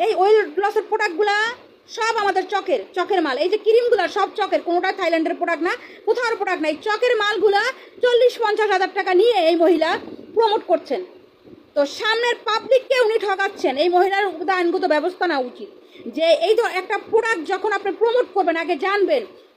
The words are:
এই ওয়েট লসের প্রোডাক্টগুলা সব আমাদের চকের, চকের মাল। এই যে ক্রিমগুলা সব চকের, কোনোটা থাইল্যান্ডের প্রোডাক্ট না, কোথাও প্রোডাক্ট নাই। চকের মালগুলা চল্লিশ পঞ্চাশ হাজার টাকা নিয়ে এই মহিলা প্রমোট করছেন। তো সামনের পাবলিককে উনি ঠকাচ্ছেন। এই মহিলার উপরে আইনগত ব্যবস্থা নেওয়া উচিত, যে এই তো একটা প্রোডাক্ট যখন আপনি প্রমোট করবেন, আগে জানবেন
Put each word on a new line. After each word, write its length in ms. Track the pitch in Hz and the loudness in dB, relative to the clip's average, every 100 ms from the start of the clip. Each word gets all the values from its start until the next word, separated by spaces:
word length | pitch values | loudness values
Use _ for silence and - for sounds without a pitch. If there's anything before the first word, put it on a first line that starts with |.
এই 140 | 381 349 | -2 2
ওয়েট 440 | 381 440 349 349 | 4 4 2 -2
লসের 240 | 403 427 | -2 -2
প্রোডাক্টগুলা 720 | 381 440 427 320 415 415 440 494 - _ - | -2 -2 -2 0 0 0 -2 -6 -14 _ -16
সব 280 | - 453 453 | -6 -2 0
আমাদের 260 | 403 381 - | 0 -2 -2
চকের, 320 | 403 381 269 190 | -4 -2 -4 -4
চকের 280 | - 359 381 | -6 -2 0
মাল। 160 | 311 254 | 0 -2
এই 120 | 339 | -2
যে 80 | 415 | 0
ক্রিমগুলা 500 | 415 453 480 415 339 | 2 2 2 0 0
সব 220 | - 381 359 | -2 -2 -2
চকের, 260 | 381 349 | -2 -2
কোনোটা 300 | 359 339 370 | 0 -2 -2
থাইল্যান্ডের 420 | 403 349 330 320 | -2 0 0 0
প্রোডাক্ট 300 | 349 339 320 | -2 -2 -2
না, 80 | 339 480 - - - | -2 -4 -10 -6 -2
কোথাও 300 | 440 480 440 | -2 -2 -2
প্রোডাক্ট 260 | 381 349 | -2 -2
নাই। 160 | 302 311 | -2 -4
চকের 340 | 427 427 494 480 | -4 -2 0 0
মালগুলা 480 | 415 415 403 403 453 539 - - | 0 0 2 2 0 -4 -12 -2
চল্লিশ 360 | 494 480 494 - | 2 4 4 2
পঞ্চাশ 320 | 440 415 427 | -2 0 0
হাজার 160 | 381 370 | 0 0
টাকা 200 | 381 370 | -2 0
নিয়ে 200 | 359 453 | 4 4
এই 220 | 440 320 339 | 4 2 4
মহিলা 440 | 339 320 311 415 - - - | 4 4 2 -2 -6 -16 -6
প্রমোট 280 | 392 453 403 - | 0 2 2 0
করছেন। 360 | 339 - 226 262 - - _ - - _ | -2 -2 -8 -8 -16 -20 _ -20 -20 _
তো 120 | - 285 | -2 -2
সামনের 500 | - 440 440 480 480 453 | -2 -2 0 -2 -2 -4
পাবলিককে 540 | 440 427 508 - 508 | -4 2 0 2 2
উনি 180 | 453 453 | 2 0
ঠকাচ্ছেন। 580 | 403 381 392 392 330 262 | -2 -2 -4 -2 -2 0
এই 120 | 339 | 2
মহিলার 360 | 349 381 392 403 | 2 2 2 -2
উপরে 240 | 320 349 | -4 -2
আইনগত 340 | 370 339 339 294 | 0 0 0 0
ব্যবস্থা 420 | 302 320 359 359 | 0 -2 -2 -2
নেওয়া 160 | 285 247 | -2 -4
উচিত, 240 | - 214 - - - - | -10 -18 -18 -20 -18 -12
যে 180 | 233 320 | -2 2
এই 300 | 320 339 440 | 2 4 2
তো 100 | 415 | 0
একটা 320 | 349 359 403 | -2 -4 -6
প্রোডাক্ট 480 | - 440 440 415 294 | 0 0 0 -2 -2
যখন 260 | 381 415 | -4 -2
আপনি 200 | 392 403 | -2 -4
প্রমোট 340 | 330 453 480 370 | -2 0 2 0
করবেন, 220 | 392 339 330 | 0 0 0
আগে 200 | 330 320 | -2 -2
জানবেন 500 | 381 403 359 - 196 - - | 0 0 2 0 -2 -12 -20